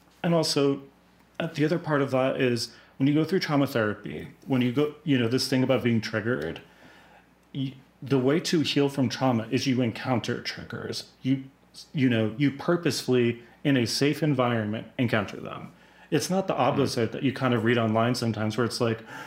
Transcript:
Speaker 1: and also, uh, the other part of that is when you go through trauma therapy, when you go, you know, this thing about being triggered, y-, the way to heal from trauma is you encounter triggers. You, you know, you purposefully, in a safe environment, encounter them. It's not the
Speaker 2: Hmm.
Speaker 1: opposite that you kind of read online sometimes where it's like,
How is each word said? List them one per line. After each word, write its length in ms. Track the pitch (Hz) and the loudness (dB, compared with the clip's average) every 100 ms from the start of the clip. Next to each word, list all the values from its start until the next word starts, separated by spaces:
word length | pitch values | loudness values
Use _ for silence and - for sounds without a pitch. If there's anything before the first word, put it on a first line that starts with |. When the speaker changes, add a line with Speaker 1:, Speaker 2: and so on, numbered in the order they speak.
| _ _ | _ _
Speaker 1:
and 100 | 175 | 0
also, 480 | 170 156 151 139 139 - - _ _ _ - | 2 2 2 2 0 -6 -20 _ _ _ -8
uh, 80 | 165 | -6
the 100 | 147 | -2
other 140 | 151 170 | 0 0
part 240 | 151 147 | 0 0
of 80 | 135 | 0
that 300 | 127 131 - | 0 0 0
is 300 | 127 120 - - - - | 0 0 -4 -12 -20 -2
when 80 | 139 | 2
you 60 | |
go 100 | 147 | 2
through 160 | 156 190 | 2 0
trauma 280 | - 147 135 | 0 0 0
therapy, 600 | 120 107 98 - 78 85 - - | 0 0 -2 -8 -12 -12 -14 -2
when 140 | 131 | 0
you 100 | 123 | 2
go, 240 | 120 147 - | 0 -2 -2
you 160 | 160 131 | 0 2
know, 80 | 113 | 2
this 200 | 131 - | 0 0
thing 140 | 131 | 2
about 200 | 127 127 | 2 2
being 180 | 120 113 | 2 0
triggered, 580 | - 110 107 131 82 - - - - - - - _ _ _ | 0 -4 -2 -2 -4 -8 -14 -20 -20 -20 -20 -20 _ _ _
y-, 200 | 139 131 - - _ | -6 -6 -8 -20 _
the 160 | 131 135 | -2 2
way 220 | 127 160 | 2 2
to 220 | - 170 | 2 0
heal 280 | 135 143 139 | 2 2 2
from 200 | 139 123 | 2 0
trauma 380 | - 135 113 113 | 0 0 0 0
is 160 | 127 139 | -2 0
you 140 | 123 | 0
encounter 600 | 120 - 131 120 - 123 | 0 -2 -2 -2 -2 -6
triggers. 640 | - - - - - - - _ | -8 -10 -10 -10 -8 -10 -12 _
You, 220 | 131 135 131 - _ - - | -2 -2 -4 -18 _ -20 -10
you 160 | 160 131 | 0 2
know, 240 | 113 110 110 | 4 0 0
you 120 | 143 | -2
purposefully, 920 | 139 - 175 185 - - 127 120 117 - - | 0 0 0 0 -2 2 2 2 0 -8 -6
in 140 | 151 135 | 0 2
a 80 | 113 | 2
safe 380 | - 139 151 | 2 0 2
environment, 640 | 156 131 120 117 104 110 - - | 2 2 2 0 -2 -4 -6 -2
encounter 400 | 120 110 98 - | 0 2 -2 -6
them. 340 | - - - - - - - | -12 -12 -16 -20 -20 -20 -4
It's 200 | 156 - | -2 0
not 180 | 190 190 | -2 0
the 80 | 139 | 0
Speaker 2:
Hmm. 60 | |
Speaker 1:
opposite 500 | 131 139 123 - 113 | 2 2 0 0 -2
that 100 | - | -2
you 100 | 139 | -2
kind 200 | 123 131 | 0 0
of 100 | 120 | 2
read 140 | 110 120 | 4 2
online 380 | 113 110 117 123 | 2 2 2 0
sometimes 420 | 117 107 110 107 | -2 -2 -2 0
where 80 | 113 | -2
it's 160 | - | 0
like, 220 | 117 110 - - | 0 0 -6 -16